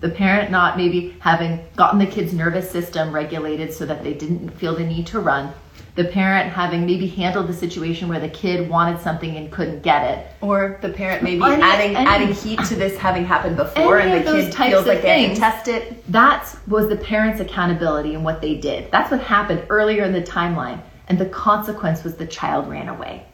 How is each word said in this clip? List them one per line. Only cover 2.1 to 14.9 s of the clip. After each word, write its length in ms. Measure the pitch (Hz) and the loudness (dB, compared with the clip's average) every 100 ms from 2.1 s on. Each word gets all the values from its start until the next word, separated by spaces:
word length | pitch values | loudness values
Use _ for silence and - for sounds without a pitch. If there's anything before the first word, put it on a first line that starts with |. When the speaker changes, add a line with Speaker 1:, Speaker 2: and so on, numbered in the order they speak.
| - 170 | 0 -2
Speaker 1:
nervous 380 | 175 165 175 185 | 0 0 -2 -4
system 420 | 175 170 170 156 | -6 -6 -4 -2
regulated 600 | 151 151 160 156 151 160 | -2 -4 -6 -4 -6 -6
so 120 | - | -8
that 180 | 147 151 | -6 -6
they 120 | 143 | -6
didn't 340 | 151 156 170 165 | -6 -4 -4 -4
feel 240 | - 165 | -6 -4
the 100 | 160 | -2
need 220 | 165 165 170 | -2 -4 -4
to 100 | 226 | -4
run, 320 | 165 147 143 - - - - - | -2 -2 -4 -12 -20 -20 -14 -4
the 80 | |
parent 440 | 175 185 190 190 175 | -2 0 2 2 -2
having 340 | 180 175 175 175 | -2 -2 0 0
maybe 220 | 185 185 | 0 -2
handled 400 | 180 175 202 175 | -2 -2 -2 -4
the 40 | |
situation 560 | 175 175 170 160 170 180 | -4 -6 -6 -4 -4 -2
where 120 | 165 | -4
the 80 | 156 | -6
kid 420 | - 190 180 170 | -6 -2 -2 0
wanted 300 | 165 170 170 | 2 2 0
something 360 | 175 160 160 156 | -4 -4 -4 -8
and 140 | 151 | -10
couldn't 320 | - 156 151 | -6 -6 -4
get 220 | 170 147 147 - | 2 2 2 -4
it. 80 | - - | -8 -8
Speaker 2:
Or 380 | 202 196 196 190 | 0 2 0 -4
the 80 | 196 | -8
parent 340 | - 190 180 | -6 -4 -2
maybe 180 | 170 175 | 0 4
Speaker 1:
Any, 180 | 254 285 | 4 6
Speaker 2:
adding, 360 | 185 202 208 202 | 4 4 2 4
Speaker 1:
any, 100 | 262 | 4
Speaker 2:
adding 260 | 302 226 | 4 2
heat 280 | - 214 220 - | 0 -4 -4 -2
to 100 | 208 | 0
this 200 | 196 196 | -2 0
having 280 | 190 180 | 0 0
happened 320 | 175 180 185 170 | 2 0 0 -2
before, 420 | - - 339 208 | -2 2 6 6
Speaker 1:
any 140 | 277 | 6
Speaker 2:
and 80 | 254 | 2
Speaker 1:
of 40 | 156 | 2
Speaker 2:
the 60 | |
Speaker 1:
those 120 | 302 | 2
Speaker 2:
kid 80 | 180 | 0
Speaker 1:
types 180 | - - | 0 4
Speaker 2:
feels 120 | - | 4
Speaker 1:
of 40 | |
Speaker 2:
like 160 | 247 | 4